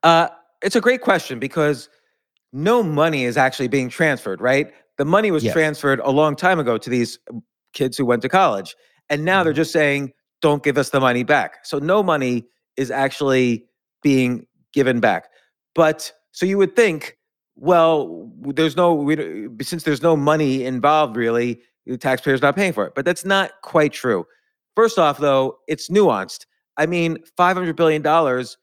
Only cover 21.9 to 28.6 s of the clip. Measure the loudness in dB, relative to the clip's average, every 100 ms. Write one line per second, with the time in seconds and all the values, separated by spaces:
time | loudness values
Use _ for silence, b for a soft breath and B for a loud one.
21.9 | -6 -2 -2 0 2 2 0 -2 -2 -4
22.9 | -2 -2 -2 0 0 -2 -8 -2 0 0
23.9 | 0 -2 -2 -4 _ _ _ _ 0 2
24.9 | 2 0 2 0 2 0 -6 -10 -10 -2
25.9 | 2 2 2 -6 -14 -20 _ _ -4 -2
26.9 | 0 -2 -4 -10 0 2 2 -4 0 2
27.9 | 2 2 2 2 -2 -6 -14